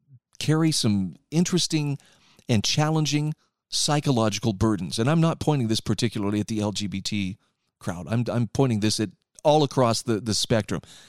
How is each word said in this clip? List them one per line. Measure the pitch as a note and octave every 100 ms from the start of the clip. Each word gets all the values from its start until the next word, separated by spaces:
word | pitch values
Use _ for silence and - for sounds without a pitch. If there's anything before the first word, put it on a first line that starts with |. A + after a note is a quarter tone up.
| _ C3 _ -
carry | - D#3 D#3+
some | D3+ A#2 G2+ F#2 - -
interesting | D#3 F3+ F3 - D#3 D3 C#3 _ _ _ _ -
and | A#2
challenging | - - D3+ D#3+ D3 D3 D3+ D3+ _ _ -
psychological | - - D3 D3 A#2+ A2 G2+ A#2
burdens. | F#2+ A2 G#2 F2+ -
And | A#2
I'm | E3
not | D#3+ -
pointing | - D3 A2
this | A2
particularly | - G#2+ A2+ A2 G2+ G#2
at | G2
the | A2
L | G#2
G | G2 G2+
B | F#2+
T | - G#2 F#2+ G#2+ _ _ _ _
crowd. | - F2 E2
I'm, | A#2 A2
I'm | A2 A#2
pointing | - C3+ G#2+
this | G#2+ -
at | G#2 - _ _
all | D#3 D3+
across | C#3+ - A#2+ A2
the, | - A2
the | A2+
spectrum. | G2+ - A2+ G2 E2+ - -